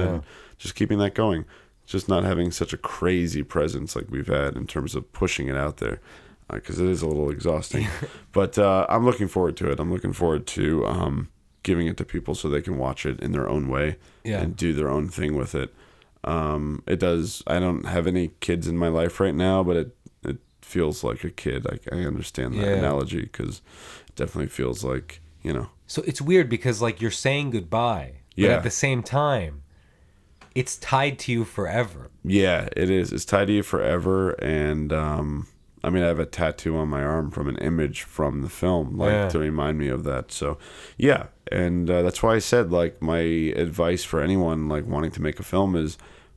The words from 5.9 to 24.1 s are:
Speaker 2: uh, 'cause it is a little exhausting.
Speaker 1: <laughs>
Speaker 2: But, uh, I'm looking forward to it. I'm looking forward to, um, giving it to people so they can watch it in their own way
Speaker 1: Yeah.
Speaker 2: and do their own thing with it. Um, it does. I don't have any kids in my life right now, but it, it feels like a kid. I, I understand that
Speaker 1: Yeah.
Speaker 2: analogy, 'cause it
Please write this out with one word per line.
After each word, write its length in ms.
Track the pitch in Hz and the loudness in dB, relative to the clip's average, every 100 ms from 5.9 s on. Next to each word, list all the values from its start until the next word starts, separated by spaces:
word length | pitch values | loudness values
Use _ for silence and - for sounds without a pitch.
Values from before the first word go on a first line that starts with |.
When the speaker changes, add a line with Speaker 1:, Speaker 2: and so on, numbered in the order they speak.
| - - - - - - | -6 -10 -20 -20 -20 -10
Speaker 2:
uh, 80 | - | -10
'cause 200 | - 85 | -6 0
it 100 | 90 | 0
is 120 | 87 | 2
a 40 | 80 | 0
little 240 | 76 73 | 0 0
exhausting. 560 | 71 85 78 - 71 104 - 147 | 0 0 0 0 -2 0 -4 -10
Speaker 1:
<laughs> 220 | - - | -12 -2
Speaker 2:
But, 260 | - 95 - | 2 2 4
uh, 280 | 98 95 - | 4 4 4
I'm 140 | 113 123 | 4 4
looking 220 | 117 98 | 2 0
forward 280 | 95 87 69 | 2 2 2
to 120 | 87 | -2
it. 80 | 69 | 0
I'm 100 | 80 | 0
looking 200 | - - | -2 -2
forward 340 | - 85 76 - | 0 2 2 -2
to, 360 | - 87 80 52 | -2 2 2 0
um, 420 | 90 82 69 90 _ _ _ | 0 0 -2 -6 _ _ _
giving 240 | - 87 82 | 0 2 0
it 100 | - | -2
to 60 | |
people 300 | - 87 - | -6 -6 -4
so 140 | - 78 | -4 -2
they 120 | 71 | -2
can 140 | - 73 | -2 -2
watch 300 | 65 - 76 | -2 -4 -4
it 120 | 57 | -4
in 120 | 64 | -2
their 160 | 71 58 | -2 0
own 200 | 76 67 | 0 0
way 280 | 65 76 - - - | 0 -2 -4 -12 -12
Speaker 1:
Yeah. 160 | - 101 | -6 -2
Speaker 2:
and 140 | 85 - | -2 0
do 160 | 87 | 0
their 140 | 73 76 | 2 0
own 180 | 71 78 | 0 -2
thing 280 | - 76 73 | -4 -2 -2
with 180 | - | -2
it. 180 | 73 - - - - _ _ | -4 -6 -10 -20 -20 _ _
Um, 580 | - 80 78 76 76 76 - | -4 -2 0 -2 -4 -4 -4
it 120 | - | 0
does. 440 | 90 85 85 - - | 2 2 0 -4 -2
I 120 | 87 | 0
don't 260 | 90 87 - | 2 0 -2
have 200 | 87 85 | 0 2
any 260 | 90 87 - | 0 0 -4
kids 260 | - 87 82 | -2 -2 0
in 100 | 85 | 0
my 120 | 87 | 2
life 320 | 82 85 - | 2 0 2
right 140 | 98 | 0
now, 280 | 76 92 95 | 2 2 4
but 140 | 87 85 | 2 0
it, 200 | - - - _ | -2 -8 -20 _
it 140 | - 69 _ _ | -8 -8 _ _
feels 420 | - 90 78 73 | -6 0 0 0
like 180 | 64 60 | -4 -4
a 80 | 82 | -8
kid. 360 | - - 65 - | -6 -4 -4 -4
I, 80 | - - | -6 -6
I 60 | 87 | -4
understand 540 | 87 - - - 62 | -4 -4 -6 -6 -4
that 120 | 62 101 | 0 0
Speaker 1:
Yeah. 80 | 98 | 2
Speaker 2:
analogy, 500 | 71 71 67 - - | 2 0 -2 -4 -6
'cause 340 | - - - - - - - | -6 -8 -8 -16 -20 -20 -20
it 80 | - | -14